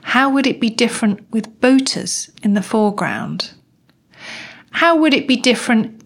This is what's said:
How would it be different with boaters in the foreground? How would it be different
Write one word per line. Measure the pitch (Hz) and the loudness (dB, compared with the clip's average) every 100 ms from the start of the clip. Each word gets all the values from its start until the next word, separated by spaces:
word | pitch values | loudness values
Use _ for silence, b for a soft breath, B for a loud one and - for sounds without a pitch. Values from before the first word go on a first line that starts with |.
How | - 247 277 | -2 0 2
would | 269 262 | 2 0
it | - | 0
be | 226 | -2
different | 220 233 - 214 202 - | 0 -2 0 -2 -2 -4
with | 220 214 - | -6 -6 0
boaters | 254 262 262 - - - - - | 4 4 2 -4 -6 -8 -10 -6
in | 208 | -2
the | 202 | 0
foreground? | 190 220 208 208 156 107 - - - - _ _ _ _ _ B B B B B B | 0 0 0 0 -4 -4 -6 -8 -10 -14 _ _ _ _ _ B B B B B B
How | - 339 | 0 2
would | 330 311 | 4 4
it | 262 - | 2 0
be | |
different | - 262 233 - 226 - - | 0 2 0 2 0 0 -6